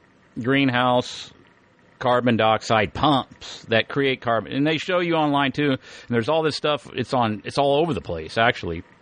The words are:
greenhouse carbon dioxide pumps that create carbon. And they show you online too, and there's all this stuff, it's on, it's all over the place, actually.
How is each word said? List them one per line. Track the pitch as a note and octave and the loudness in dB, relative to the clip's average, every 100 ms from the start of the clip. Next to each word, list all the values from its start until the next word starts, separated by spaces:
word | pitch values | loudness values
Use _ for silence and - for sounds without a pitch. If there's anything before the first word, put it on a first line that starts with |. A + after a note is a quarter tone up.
| _ _ _ - | _ _ _ -8
greenhouse | A#2 C3+ C#3 B2 B2+ B2 - - - - - _ _ _ _ _ | 0 2 2 2 2 2 0 -10 -16 -20 -20 _ _ _ _ _
carbon | B2+ B2 A#2+ A2+ | 0 2 2 4
dioxide | A2 G#2+ - A2 G2+ | 4 2 2 2 2
pumps | - D3 C3+ - - - - | 0 2 2 -2 -14 -20 -18
that | - A2 - | -2 0 0
create | C#3+ C#3 B2+ | -2 -2 -2
carbon. | - A2+ E2+ | -2 -2 -2
And | C3 D3 | -2 0
they | D#3 | 0
show | - F3+ | -2 -2
you | F3 D#3+ | 0 0
online | D3+ C#3+ C#3 | 0 0 0
too, | B2+ D3 | 0 -2
and | C3 - - - | -2 -6 -20 -4
there's | A#2+ A2+ | -2 0
all | D#3+ | 0
this | D#3+ C3+ | 0 -2
stuff, | D3+ D3 - | -2 -4 -6
it's | - A#2+ | -8 -2
on, | C3 A#2 G#2 | 0 0 -2
it's | - - | -6 0
all | C#3 C#3 | 2 2
over | E3+ | 2
the | A#2 | -2
place, | - E2+ D#2+ - | -4 -8 -6 2
actually. | A#2 B2 F#2 E2 - _ | 2 2 -6 -8 -10 _